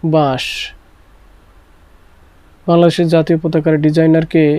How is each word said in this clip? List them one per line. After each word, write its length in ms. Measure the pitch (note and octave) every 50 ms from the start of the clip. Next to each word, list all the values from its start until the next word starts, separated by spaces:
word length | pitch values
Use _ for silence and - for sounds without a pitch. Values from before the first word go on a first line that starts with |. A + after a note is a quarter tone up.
| -
বাঁশ। 400 | E3 D#3 D#3 D3+ C#3 C3 B2+ - - - - - - - - _ _ _ _ _ _ _ - - - - - _ _ _ - _ _ - _ - _ _ - _ - - _ - _ _ - _ - - _ _ -
বাংলাদেশের 400 | E3+ E3+ E3+ E3+ D#3+ - F3 E3
জাতীয় 300 | E3 E3 D#3 - E3+ D#3+
পতাকার 360 | D#3+ E3+ D#3 E3 D3 E3 D#3 D3+
ডিজাইনার 440 | D3+ D#3 D3+ E3 D#3+ D#3+ D#3+ D#3+ D#3+
কে? 200 | D#3+ - E3 D#3 D3+ D3